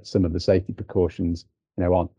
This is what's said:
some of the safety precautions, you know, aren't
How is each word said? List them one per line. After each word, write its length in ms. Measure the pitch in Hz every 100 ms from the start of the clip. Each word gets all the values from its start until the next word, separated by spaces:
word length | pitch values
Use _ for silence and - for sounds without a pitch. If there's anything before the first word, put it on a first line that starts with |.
some 200 | - 104
of 80 | 87
the 80 | 87
safety 320 | - 95 95
precautions, 720 | - 98 98 87 - 87 87 - _ _ -
you 60 |
know, 100 | 87
aren't 180 | 90 87